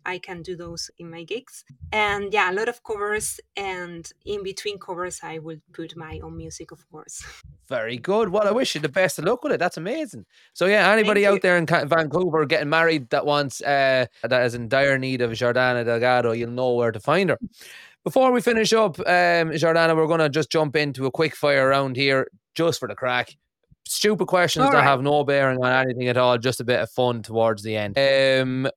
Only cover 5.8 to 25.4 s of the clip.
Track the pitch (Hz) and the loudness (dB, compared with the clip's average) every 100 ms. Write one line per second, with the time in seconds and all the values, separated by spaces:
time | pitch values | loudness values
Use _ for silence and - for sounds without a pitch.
5.8 | 160 165 160 160 160 165 160 - 160 160 | -14 -14 -14 -14 -14 -14 -14 -16 -18 -20
6.8 | _ 151 - - - - - - - 127 | _ -20 -18 -16 -16 -20 -20 -20 -8 -6
7.8 | 110 123 180 208 214 202 208 226 262 151 | -4 -6 -2 0 0 0 0 0 -2 -2
8.8 | 151 190 185 - 165 247 294 170 180 - | -2 0 0 0 -2 0 0 0 -2 -4
9.8 | 175 320 277 113 - _ _ - 180 208 | -6 -6 -6 -12 -20 _ _ -2 2 4
10.8 | 185 220 208 208 202 196 185 175 151 165 | 4 4 4 4 4 4 4 2 2 0
11.8 | 135 165 151 165 180 156 139 160 147 160 | 2 0 2 0 0 0 2 0 2 2
12.8 | 165 156 120 147 147 147 143 - 139 139 | 2 0 -2 -2 0 0 -2 -4 -2 2
13.8 | 135 131 123 _ 120 127 123 120 113 135 | 2 2 0 _ -2 0 0 -2 -2 2
14.8 | 139 131 131 127 117 113 123 123 127 123 | 2 0 -2 -2 -2 0 0 2 2 2
15.8 | 117 117 123 123 117 117 117 123 127 120 | 0 0 2 2 2 -2 -4 -2 0 2
16.8 | 117 107 - 170 185 - - - - - | 0 -2 0 2 2 -2 -6 -16 -20 -20
17.8 | - _ - 269 262 247 247 226 214 220 | -20 _ -2 2 4 4 2 2 2 2
18.8 | 208 - - 175 175 170 160 151 165 165 | 2 0 0 2 4 2 0 0 2 4
19.8 | 165 160 156 165 151 156 143 165 151 151 | 4 4 2 2 2 0 0 0 0 0
20.8 | 147 131 135 - 156 - 147 139 131 139 | -2 -2 -4 0 -2 0 2 4 4 2
21.8 | 135 127 139 135 - - _ - 165 - | 0 0 2 2 0 -8 _ -2 0 0
22.8 | 120 110 127 123 120 - _ _ _ _ | -6 -6 -2 -2 -4 -10 _ _ _ _
23.8 | - - 208 185 180 180 170 - 269 147 | -8 0 0 2 2 2 2 2 4 4
24.8 | 139 131 139 147 139 139 | 4 2 2 2 2 2